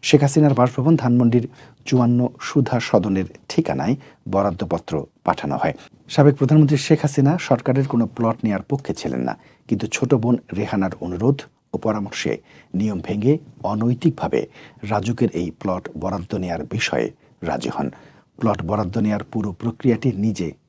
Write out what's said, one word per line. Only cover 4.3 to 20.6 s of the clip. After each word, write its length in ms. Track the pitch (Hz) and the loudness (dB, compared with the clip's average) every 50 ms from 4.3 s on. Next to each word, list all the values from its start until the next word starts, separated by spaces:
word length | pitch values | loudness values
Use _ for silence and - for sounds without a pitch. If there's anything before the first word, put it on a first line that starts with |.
| 95 98 98 101 87 87 - 80 80 82 - - 82 76 71 - _ _ _ | 0 0 0 0 -2 -4 -4 -4 -4 -6 -4 -4 -6 -6 -6 -6 _ _ _
পাঠানো 320 | - 80 - - 73 67 - | -2 -2 -2 -2 -4 -4 -2
হয়। 180 | - 82 - - - - _ _ _ - | -2 -2 -4 -6 -12 -20 _ _ _ -4
সাবেক 260 | - - 143 147 135 | 2 6 6 6 6
প্রধানমন্ত্রী 420 | - 139 131 156 156 151 135 147 131 | 4 2 4 6 6 6 6 4 0
শেখ 220 | - - 160 156 | 4 2 2 2
হাসিনা 300 | - 147 139 - 135 139 165 180 | 2 -2 0 2 2 2 2 0
সরকারের 460 | - - 135 117 - - 131 135 135 135 | 0 0 0 0 2 0 0 0 0 0
কোনো 180 | - 120 117 104 | 0 0 0 0
প্লট 300 | - - 117 113 113 - - | -2 -2 -2 -2 -2 -2 -2
নেয়ার 200 | 110 104 92 - _ | -2 -2 -2 -4 _
পক্ষে 240 | 139 139 135 - - | -6 -6 -4 -6 -8
ছিলেন 280 | - - - 65 64 64 | -6 -6 -6 -4 -4 -4
না, 100 | 62 53 - _ _ _ _ _ - | -4 -6 -8 _ _ _ _ _ -4
কিন্তু 160 | 117 98 - 107 | -4 -2 -2 -6
ছোট 240 | - - - 127 - | -4 -4 0 2 2
বোন 220 | 123 110 117 120 117 - _ - | 2 4 2 0 0 -2 _ -6
রেহানার 400 | 92 107 - - 101 95 92 85 - | -6 -4 -2 0 -2 -2 -2 -4 -6
অনুরোধ 360 | - 90 90 90 104 127 143 139 - - _ _ _ _ | -8 -8 -6 0 2 2 2 2 -2 -18 _ _ _ _
ও 40 | - - | -10 -6
পরামর্শে 560 | - 110 107 107 101 92 - - - 76 57 - _ _ - - - _ - | -4 -2 -4 -2 -6 -8 -8 -6 -4 -4 -4 -6 _ _ -20 -20 -20 _ -6
নিয়ম 260 | 92 104 110 104 90 | -4 -4 -2 -4 -6
ভেঙে 320 | - - 92 104 104 127 147 160 - - - - - | -6 -6 -6 -2 2 0 0 0 -2 -12 -20 -8 -6
অনৈতিকভাবে 760 | 101 104 107 113 120 120 117 - 165 131 - - - - 60 - - _ - - - - - - | -6 -4 0 0 0 -2 2 0 -2 0 0 -6 -4 -2 -2 -4 -4 _ -20 -20 -20 -20 -14 -8
রাজুকের 460 | 101 104 104 101 110 120 117 123 107 - | -4 -4 -2 -2 -2 -2 0 0 -2 0
এই 140 | 85 87 85 | -2 -6 -6
প্লট 320 | - _ - 98 92 90 - - - | -8 _ -6 -4 -4 -4 -8 -12 -12
বরাদ্দ 360 | 78 - 92 92 98 90 - - | -8 -6 -6 -6 -6 -8 -6 -6
নেয়ার 260 | 101 92 87 87 82 - | -6 -4 -4 -6 -8 -8
বিষয়ে 420 | - - 113 - - - 65 57 52 - _ _ _ _ _ - | -6 -6 -6 -4 -2 -2 -2 -2 -4 -6 _ _ _ _ _ -8
রাজি 280 | 85 71 64 - 62 - | -6 -6 -4 -6 -6 -6
হন। 140 | - 73 69 - - - - _ - _ _ _ - | -4 -6 -6 -6 -10 -20 -20 _ -20 _ _ _ -4
প্লট 200 | - 113 101 - - | -2 -2 -2 -2 -2
বরাদ্দ 300 | 80 104 104 107 90 95 120 | -4 -2 -2 -2 -2 -2 -2
নেয়ার 260 | 104 107 107 104 - | 0 0 -2 -2 -6
পুরো 260 | - - 117 104 107 90 | -6 -6 -6 -4 -4 -6
প্রক্রিয়াটি 560 | _ - 117 117 _ - 131 117 110 - 135 107 95 | _ -8 -8 -8 _ 0 0 0 2 0 -4 -2 0
নিজে 300 | 104 110 104 - 92 78 - _ | -2 -2 -2 -2 -6 -8 -8 _